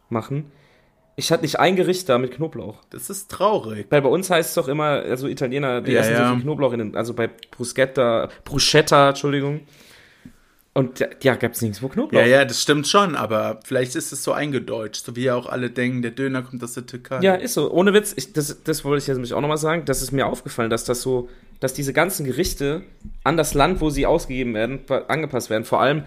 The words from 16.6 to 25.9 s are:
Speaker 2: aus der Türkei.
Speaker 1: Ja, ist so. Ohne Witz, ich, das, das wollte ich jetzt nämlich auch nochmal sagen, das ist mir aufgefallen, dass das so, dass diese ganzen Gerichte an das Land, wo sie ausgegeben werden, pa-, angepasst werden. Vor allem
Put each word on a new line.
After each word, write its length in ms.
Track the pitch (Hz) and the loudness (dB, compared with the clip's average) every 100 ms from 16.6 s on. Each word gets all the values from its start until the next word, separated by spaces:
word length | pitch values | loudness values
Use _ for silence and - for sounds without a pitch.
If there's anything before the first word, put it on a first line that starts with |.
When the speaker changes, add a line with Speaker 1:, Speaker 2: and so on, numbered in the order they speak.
Speaker 2:
aus 120 | 120 | -10
der 120 | 131 123 | -12 -12
Türkei. 320 | 123 - 131 | -14 -8 0
Speaker 1:
Ja, 140 | 190 | 2
ist 200 | 185 247 | 2 0
so. 140 | 165 147 | -2 0
Ohne 200 | 170 196 | 2 4
Witz, 200 | 202 208 - | 4 2 -6
ich, 160 | - | -6
das, 300 | 151 147 - | -4 -4 -6
das 220 | - 151 | -6 -4
wollte 180 | 143 143 | -2 -2
ich 60 | 139 | -2
jetzt 80 | 131 | -4
nämlich 180 | 120 | -4
auch 60 | 95 | -2
nochmal 180 | 147 151 | -2 -2
sagen, 280 | 156 170 139 | -2 -2 -2
das 160 | 131 | -2
ist 100 | 127 | -2
mir 140 | 135 113 | 0 0
aufgefallen, 420 | - - - 117 | -2 -6 -4 -2
dass 140 | 117 | -2
das 180 | - 123 | -2 -4
so, 260 | 131 127 123 - - - | -2 -2 -4 -14 -20 -6
dass 160 | 131 | -6
diese 180 | - 139 | -4 -2
ganzen 320 | 143 180 190 | 2 0 0
Gerichte 600 | 135 127 - - 143 165 - - - - | -4 -2 -2 -2 -4 -4 -8 -18 -16 -4
an 120 | 131 160 | 0 2
das 180 | 147 | 2
Land, 260 | 143 151 190 | 2 2 2
wo 100 | 156 | 0
sie 160 | 143 113 | 0 2
ausgegeben 480 | 139 - 127 123 | 2 0 -4 -2
werden, 300 | 107 120 139 - | -2 -2 -4 -4
pa-, 180 | 127 - | -4 -2
angepasst 420 | 147 143 123 - | -2 -2 -4 -2
werden. 140 | 110 | -4
Vor 160 | 117 117 | 0 2
allem 240 | 123 | 2